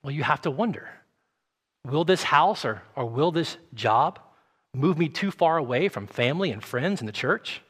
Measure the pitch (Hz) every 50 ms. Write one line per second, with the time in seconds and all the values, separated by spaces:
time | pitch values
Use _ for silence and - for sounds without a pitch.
0 | - 139 139 151 135 - 151 - - 165 135 143 226 233 170 95 - - - -
1 | _ _ _ _ _ _ _ _ _ _ _ _ _ _ _ _ _ 120 135 156
2 | 170 160 185 - - - 143 143 160 190 220 - - 123 107 101 - - _ -
3 | 123 117 113 127 151 180 160 170 156 - - - - _ - 110 107 117 110 123
4 | 143 170 185 - - - _ _ _ _ _ _ _ _ - 127 139 185 175 156
5 | 170 151 165 - 202 196 - - 180 160 160 165 143 120 127 131 180 202 - -
6 | 101 104 - - 120 123 147 180 196 170 107 104 - - - 123 139 185 202 -
7 | 117 107 104 - - 131 190 233 - - - - _